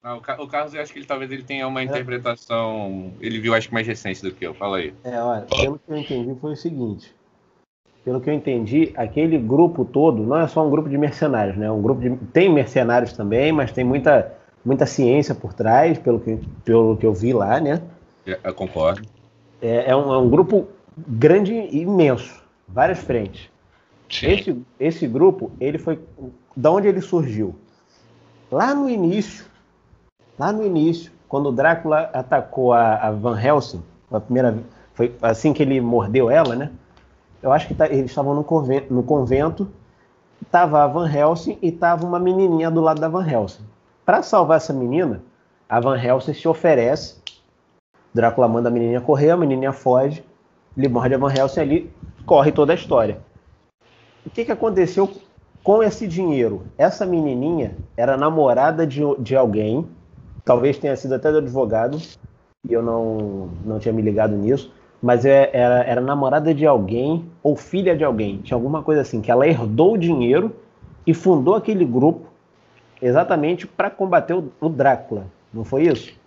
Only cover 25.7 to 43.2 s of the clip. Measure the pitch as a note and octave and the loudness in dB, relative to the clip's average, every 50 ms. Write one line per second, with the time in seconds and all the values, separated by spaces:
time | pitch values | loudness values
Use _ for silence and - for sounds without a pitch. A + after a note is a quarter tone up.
25.7 | D3 D#3 - E3 D#3 - - - - - C3+ B2+ - _ _ _ _ C3+ B2 D3+ | -4 -4 -6 -6 -6 -6 -10 -20 -20 -20 -20 -20 -20 _ _ _ _ 0 2 2
26.7 | F3 G3+ G3+ G#3 F#3 F#3 - - F#3+ F3 D3+ B2 G#2+ G#2+ G#2+ F#2 E2+ - _ _ | 2 4 2 2 0 0 -4 -2 -2 -2 -2 -2 -4 -4 -4 -6 -6 -14 _ _
27.7 | _ _ _ _ _ _ _ _ _ _ _ _ _ _ _ _ B2 D3 G#3 C4 | _ _ _ _ _ _ _ _ _ _ _ _ _ _ _ _ -2 -2 0 0
28.7 | C#4+ C#4+ C#4 C4 A#3+ G#3 F3 E3 F#3 G#3+ G#3 - - - - - _ _ _ _ | 0 -2 -2 -2 -2 0 0 0 0 -2 -4 -6 -12 -20 -20 -20 _ _ _ _
29.7 | _ _ _ _ _ _ _ _ _ _ _ _ _ - C#3+ F#3 G#3 G#3+ G#3+ G3+ | _ _ _ _ _ _ _ _ _ _ _ _ _ -6 -4 -4 -2 -2 -2 -2
30.7 | F3 D#3 D3+ E3 E3 E3+ - - _ _ _ _ - C#3+ D3 C#3+ B2 A#2+ C#3 D#3+ | 0 0 0 0 0 -2 -8 -20 _ _ _ _ -4 -2 -2 -2 -2 0 2 2
31.7 | E3+ E3 - D#3+ D3+ D3+ E3 - - B2+ B2+ - D#3 C3+ - - - - B2+ B2 | 0 0 -2 0 0 0 0 -2 -6 -8 -4 0 -2 -2 -2 -4 -4 0 2 4
32.7 | A#2+ A#2 A2+ A2+ G#2+ G#2+ A2 G#2+ G#2+ G#2 G#2 A#2+ A2+ G2+ A2+ C3+ D3+ C#3+ - - | 4 4 4 4 2 0 0 -2 -2 -2 -2 -2 -2 0 2 2 2 2 0 -4
33.7 | - F2 E2+ - _ _ _ _ - G#2+ G#2+ - B2 B2+ B2+ A#2+ A2+ A2+ A2+ - | -12 -14 -14 -16 _ _ _ _ -6 -6 -4 -2 0 2 2 2 0 -2 -8 -12
34.7 | - - _ _ _ - A#2+ A#2+ A#2+ - - A2+ A2+ - - D#3 C#3+ - D3 C3 | -20 -20 _ _ _ -2 -2 -2 -2 -2 -2 -2 0 2 0 0 2 2 0 0
35.7 | C3+ C3 A#2+ A#2 A#2+ A#2 G2+ G2+ A2 C3 B2 A2+ C3+ D#3+ D#3+ B2+ A#2 B2 C#3+ D3+ | 0 0 0 0 0 0 0 2 2 2 2 4 4 4 4 2 -2 -6 -8 -10
36.7 | - - _ _ _ _ _ _ _ _ _ _ - _ - C3+ C3+ D3+ - - | -12 -18 _ _ _ _ _ _ _ _ _ _ -20 _ 0 2 2 2 0 -4
37.7 | C3+ B2+ D#3 D3 C#3+ C3+ C3 A#2+ - D3 C#3 C#3 C#3+ D3 D3 - E3 D#3+ C#3 B2+ | -2 0 0 0 2 -2 -2 -2 -4 -4 -2 -2 -2 -2 -2 0 0 0 0 0
38.7 | C3 C#3 C3+ - C3 B2 B2 B2+ D3+ C#3+ B2+ A#2+ C3 C3+ D3 E3 D#3+ G3 G3 F#3+ | -2 -2 -2 -2 -2 -2 0 0 0 0 2 0 0 0 0 -2 -4 -6 -10 -10
39.7 | - - _ _ _ _ _ _ _ _ _ _ _ _ - _ - F3 F3+ D#3 | -10 -20 _ _ _ _ _ _ _ _ _ _ _ _ -8 _ 4 4 4 4
40.7 | D3+ D3 D3 C#3 C3+ E3 F3 D#3 D3+ C#3+ D3 D#3 E3+ - - D3 C#3+ - - E3+ | 4 4 4 4 2 -2 -2 -2 0 2 2 2 2 0 -4 -8 -8 -4 -4 -4
41.7 | E3+ - F3 E3+ E3+ D#3+ E3+ F3 F3 F3 F3+ F3+ F#3 F#3+ G3 F3+ E3 D#3+ E3 E3 | -2 0 0 0 0 0 -2 -4 -2 0 0 0 2 2 2 2 2 0 0 0
42.7 | E3 E3 D#3+ D#3+ D#3 D#3 D#3 D#3+ D#3+ F#3 | 0 2 2 2 2 0 -2 -4 -2 -2